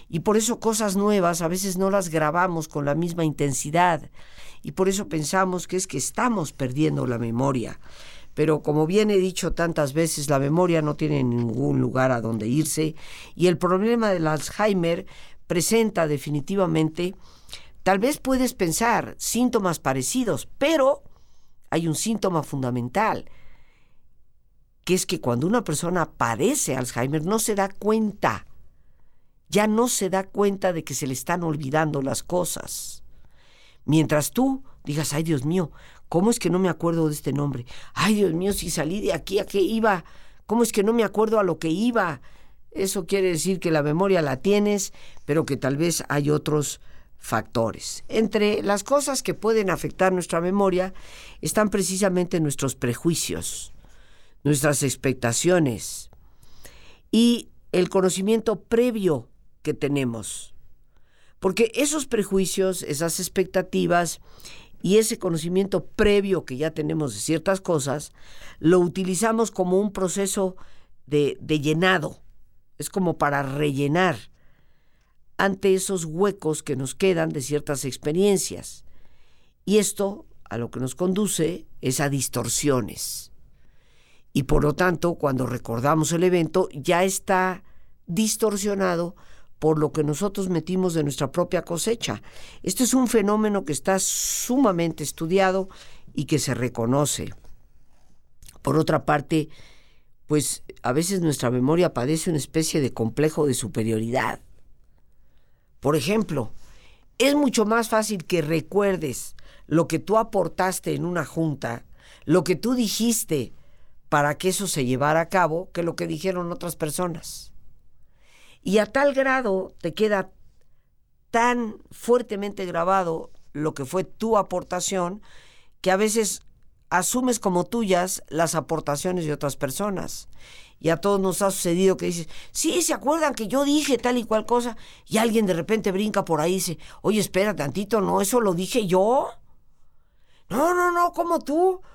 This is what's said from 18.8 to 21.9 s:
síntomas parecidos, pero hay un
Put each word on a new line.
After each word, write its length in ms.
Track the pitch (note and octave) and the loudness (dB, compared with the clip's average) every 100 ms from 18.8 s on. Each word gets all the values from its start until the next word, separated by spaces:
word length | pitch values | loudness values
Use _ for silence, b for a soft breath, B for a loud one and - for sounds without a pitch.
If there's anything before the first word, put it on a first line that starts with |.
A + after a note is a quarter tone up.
| A#3 G3+ A2+ - | 2 2 -2 -8
síntomas 600 | - A3 B3 A#3+ F#3 D#3 | -4 0 2 2 0 0
parecidos, 720 | C3+ C3 B2 B3+ G#3+ C#3+ - - | 0 0 0 0 0 -2 -4 0
pero 460 | C#4+ D#4+ C4+ C#4+ - - - - - - - | 2 4 4 2 -4 -20 -20 -20 -20 -20 -4
hay 160 | D#3+ | 0
un 80 | E3 | 0